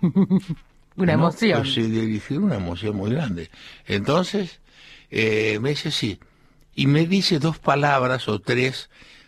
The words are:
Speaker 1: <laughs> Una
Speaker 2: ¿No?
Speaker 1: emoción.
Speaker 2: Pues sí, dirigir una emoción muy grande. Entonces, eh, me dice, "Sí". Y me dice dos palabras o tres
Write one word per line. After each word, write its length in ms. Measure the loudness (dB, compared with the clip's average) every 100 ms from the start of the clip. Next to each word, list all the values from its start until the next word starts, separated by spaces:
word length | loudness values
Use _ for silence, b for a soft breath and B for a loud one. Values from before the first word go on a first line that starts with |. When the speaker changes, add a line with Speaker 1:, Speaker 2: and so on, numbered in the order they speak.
Speaker 1:
<laughs> 960 | 0 2 2 2 0 -8 -12 _ _ -2
Una 200 | 2 4
Speaker 2:
¿No? 100 | 2
Speaker 1:
emoción. 340 | 2 2 2
Speaker 2:
Pues 160 | 0 -2
sí, 80 |
dirigir 560 | 0 0 -2 -4 -4 -2
una 160 | 0 0
emoción 400 | -4 -4 -4 -4
muy 160 | -2
grande. 400 | -2 -2 -6 -8 B B B -4
Entonces, 760 | -2 0 0 0 -2 -4 -8 B B B B B
eh, 480 | -2 0 2 0 0
me 80 | -2
dice, 220 | -4 -4
"Sí". 280 | -4 -4 -6 b b b b _
Y 140 | -2 2
me 180 | 4 4
dice 320 | 2 2 0
dos 220 | 0 -2
palabras 680 | 0 2 2 2 2 -2 -2
o 120 | -4
tres 500 | 0 0 0 -4 -12 B B B